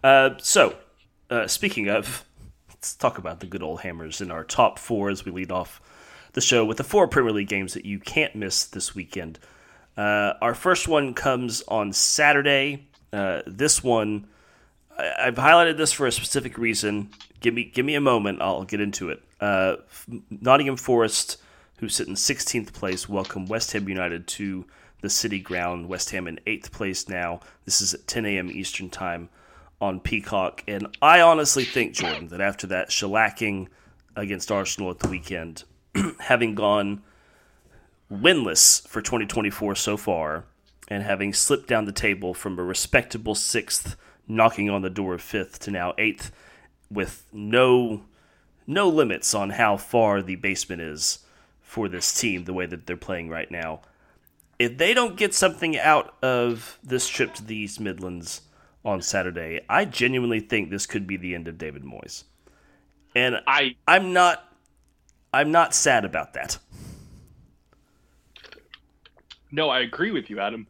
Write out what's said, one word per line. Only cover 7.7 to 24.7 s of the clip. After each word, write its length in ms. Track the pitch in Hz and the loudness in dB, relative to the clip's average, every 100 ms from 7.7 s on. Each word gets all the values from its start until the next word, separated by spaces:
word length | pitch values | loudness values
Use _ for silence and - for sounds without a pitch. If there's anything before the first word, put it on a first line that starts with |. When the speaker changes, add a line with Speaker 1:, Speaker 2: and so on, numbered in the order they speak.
Speaker 1:
that 100 | - | -8
you 140 | 101 101 | -8 -8
can't 360 | - - 151 110 | -2 0 0 -2
miss 280 | 98 - | -4 -2
this 300 | - 98 - | -4 -6 -8
weekend. 440 | 101 87 92 82 80 - - - - _ - | -8 -10 -10 -10 -14 -20 -20 -20 -20 _ -2
Uh, 380 | 104 104 101 - | 2 4 2 2
our 140 | 120 | -2
first 320 | 120 185 175 - | 0 0 0 2
one 280 | 156 139 | 2 0
comes 480 | 120 139 127 123 110 - | -2 0 0 -2 -6 -2
on 240 | 110 101 | -2 0
Saturday. 920 | 98 - - 147 143 143 139 139 139 - _ _ | 0 2 4 4 4 4 2 0 -4 -14 _ _
Uh, 300 | 104 98 82 - | -4 -2 -2 -6
this 360 | 95 151 - | -2 2 2
one, 440 | 127 117 107 104 104 _ _ _ _ _ _ - | 2 2 2 -4 -8 _ _ _ _ _ _ -6
I, 140 | 73 - | -4 0
I've 180 | 127 120 | -2 4
highlighted 420 | 139 170 165 156 | 8 8 6 2
this 140 | 151 | 0
for 140 | - 135 | 2 0
a 60 | |
specific 460 | - - 139 127 113 | -2 -2 -4 -4 -4
reason. 520 | 117 104 107 104 104 - - - | -2 0 0 -2 -6 -14 -20 -2
Give 140 | 120 | 0
me, 100 | 117 | 0
give 220 | 117 120 139 | -4 -2 0
me 80 | |
a 60 | 147 | 2
moment. 420 | 139 117 101 95 | 4 4 2 -2
I'll 220 | 92 82 | -2 -2
get 160 | 95 104 | -4 -4
into 300 | 101 101 87 | -4 -4 -8
it. 120 | - _ _ | -8 _ _
Uh, 360 | 104 95 95 - - | 0 2 2 0 -6
F-, 180 | - - 117 _ | -20 -14 -14 _
Nottingham 460 | 101 120 139 139 127 | -2 6 6 4 -4
Forest, 640 | - 120 113 - - - _ - _ _ | 2 4 4 0 -4 -8 _ -20 _ _
who 100 | 110 | -6
sit 200 | - - | -4 -4
in 80 | 101 | -2
sixteenth 560 | - 127 - 123 107 | -2 -2 -2 -4 -6
place, 360 | - 95 92 - | -6 -4 -4 -4
welcome 380 | 101 90 98 92 | -4 -4 -8 -6
West 260 | 110 - | -4 -2
Ham 160 | 107 98 | -4 -4
United 380 | 95 87 87 87 | -4 -4 -4 -8
to 400 | - 101 95 90 | -8 -6 -8 -12